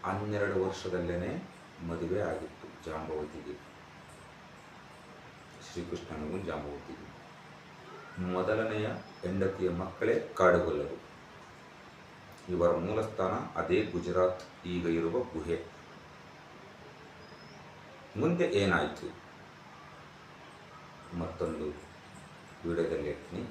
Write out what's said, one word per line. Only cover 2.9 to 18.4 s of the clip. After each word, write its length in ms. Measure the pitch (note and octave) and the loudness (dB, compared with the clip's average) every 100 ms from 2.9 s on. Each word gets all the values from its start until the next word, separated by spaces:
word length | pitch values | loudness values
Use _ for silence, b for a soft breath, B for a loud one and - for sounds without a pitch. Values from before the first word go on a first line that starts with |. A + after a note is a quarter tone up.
| D#2 D2+ D#2 D#2 D#2+ D2 D2 - - - - - - - - - - - - - - - - - - - - - | -6 -2 -2 -4 -6 -8 -10 -12 -18 -18 -18 -18 -18 -18 -18 -18 -18 -18 -18 -18 -18 -18 -16 -16 -18 -18 -16 -8
ಶ್ರೀಕೃಷ್ಣನಿಗೂ 720 | F2 E2+ F2 - D#2 D2+ F#2 E2 | -6 -4 -4 -4 -4 -2 -2 -2
ಜಾಂಬವತಿಗೂ. 580 | D2+ C#2+ C#2+ - - - - - - - - - - - - - - F2+ | -2 -4 -6 -8 -12 -12 -14 -16 -16 -16 -16 -16 -16 -14 -14 -10 -2 2
ಮೊದಲನೆಯ 520 | F2+ F#2 G#2+ A2+ G#2+ G#2+ - - - | 4 4 4 4 2 2 0 -8 -4
ಹೆಂಡತಿಯ 480 | F#2 F#2+ F#2+ F#2 F2+ F2 | 0 4 4 4 2 4
ಮಕ್ಕಳೇ 340 | F#2+ - - - - - | 0 2 4 4 2 8
ಕಾಡುಗೊಲ್ಲರು. 600 | F#2 F2 E2+ D2+ - - - - - - - - - - - - - - - - - | 10 10 8 2 0 -4 -10 -18 -18 -16 -16 -18 -18 -18 -18 -18 -18 -18 -18 -14 -2
ಇವರ 160 | F2 E2+ E2+ | 6 8 8
ಮೂಲಸ್ಥಾನ 500 | F2+ G#2+ A2 - F#2 F#2 - - | 4 2 2 2 2 2 0 -2
ಅದೇ 180 | - G2 F2 | 6 6 6
ಗುಜರಾತ್, 500 | F2+ E2+ F2+ F2+ - - - F2 | 2 2 6 6 6 -6 -8 -2
ಈಗ 120 | F2+ E2+ E2 | 2 4 4
ಇರುವ 180 | E2 A#2+ - | 4 2 0
ಗುಹೆ. 220 | D#2+ D#2 E2 - - - - - - - - - - - - - - - - - - - - - - - - - G2+ | -2 0 0 -2 -12 -16 -16 -16 -18 -18 -18 -18 -16 -16 -16 -16 -16 -16 -16 -16 -16 -16 -16 -16 -16 -16 -16 -8 2
ಮುಂದೆ 260 | D#3 F3 | 4 6